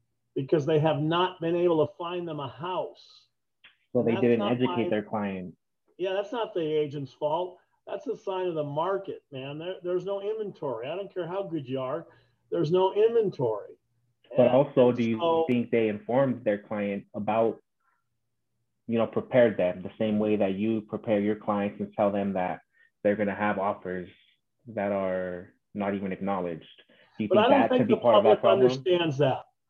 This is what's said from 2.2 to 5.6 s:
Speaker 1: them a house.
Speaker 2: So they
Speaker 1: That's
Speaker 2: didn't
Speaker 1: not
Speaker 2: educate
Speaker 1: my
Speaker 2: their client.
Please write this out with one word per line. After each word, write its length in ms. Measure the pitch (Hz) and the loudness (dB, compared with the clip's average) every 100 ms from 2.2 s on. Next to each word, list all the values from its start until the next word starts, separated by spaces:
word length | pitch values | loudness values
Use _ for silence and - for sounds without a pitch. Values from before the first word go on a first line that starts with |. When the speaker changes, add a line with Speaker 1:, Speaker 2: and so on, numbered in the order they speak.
| 170 | -8
Speaker 1:
them 120 | 147 | -8
a 80 | 135 | -10
house. 800 | 117 175 180 - - - - _ _ _ _ - _ _ | -10 -8 -6 -8 -12 -20 -20 _ _ _ _ -20 _ _
Speaker 2:
So 100 | 123 | -2
they 80 | 113 | 0
Speaker 1:
That's 100 | 117 | 2
Speaker 2:
didn't 180 | 123 117 | 2 2
Speaker 1:
not 120 | 104 | 2
Speaker 2:
educate 320 | 120 123 120 | 0 0 -2
Speaker 1:
my 60 | 110 | -2
Speaker 2:
their 140 | 107 | -2
client. 520 | 104 110 101 95 90 - | -4 -6 -6 -6 -12 -16